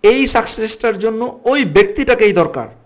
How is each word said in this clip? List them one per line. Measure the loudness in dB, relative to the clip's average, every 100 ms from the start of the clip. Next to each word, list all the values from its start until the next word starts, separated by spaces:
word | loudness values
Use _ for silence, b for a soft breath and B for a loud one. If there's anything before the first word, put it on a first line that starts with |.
এই | 4 2 2
সাকসেসটার | 0 -2 -6 -8 -4 -4 -2
জন্য | -4 -4 -8 -6
ওই | -2 0 2
ব্যক্তিটাকেই | 2 2 0 0 2 2
দরকার। | 2 0 -4 -12 -16